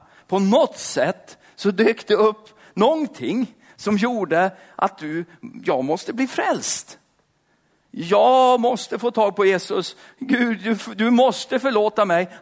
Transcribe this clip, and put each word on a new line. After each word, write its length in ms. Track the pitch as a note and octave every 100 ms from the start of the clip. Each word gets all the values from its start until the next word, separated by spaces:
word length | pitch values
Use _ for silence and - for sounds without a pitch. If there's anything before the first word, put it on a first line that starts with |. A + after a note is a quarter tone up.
| _ _ -
på 120 | F#3+
något 400 | G3 C4 C#4+ -
sätt, 600 | - C#3 C#3+ - - - _
så 160 | - G3+
dök 360 | F#3 A3 A3+ -
det 80 |
upp 440 | G#3 G#3+ G#3+ - _ -
någonting 800 | - A3+ D#4+ C#4+ - B2+ A3 A#3+ - _ -
som 200 | G#3 G#3
gjorde 600 | A#3+ A#3 E3+ D#3+ F#3+ F#3 - -
att 220 | G3 -
du, 260 | D3+ D#3+ E3+ - - -
jag 200 | - C3+
måste 280 | C3+ F3 -
bli 140 | A#3 C4
frälst. 720 | - F#4+ A3 - - - - _ _ _ _ _ _ _ _ _
Jag 680 | - E3 G3+ A#3 C4 B3+ B3
måste 380 | A#3+ B3+ - A3+
få 120 | A#3+
tag 260 | A3+ G#3 F#3+
på 100 | G3
Jesus. 500 | F#3 - G3 F3 - - -
Gud, 440 | C4 A#3+ A#3+ G#3
du, 320 | G3+ G3+ A3+
du 160 | G3+ A3+
måste 480 | A#3+ C4 - - B3+
förlåta 460 | C4+ G#3+ G#3+ G#3+
mig, 260 | G3 E3+ F3+ -